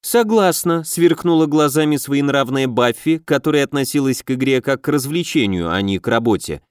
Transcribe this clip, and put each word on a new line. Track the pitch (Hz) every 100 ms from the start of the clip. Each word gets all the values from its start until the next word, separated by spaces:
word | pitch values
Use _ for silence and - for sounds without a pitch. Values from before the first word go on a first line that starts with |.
«Согласна», | - 233 220 220 190 165 180 165
сверкнула | 156 - 170 165 175 165 156
глазами | 151 151 143 151 143
своенравная | - 139 143 139 127 135 131
Баффи, | 120 123 117 - 160
которая | - 143 156 151
относилась | 139 143 135 147 135 127
к | -
игре | 131 131 131
как | 131 135
к | -
развлечению, | 147 135 165 170 156 104 92 85
а | 90
не | 98 95
к | 117
работе. | 117 117 98 - 73 _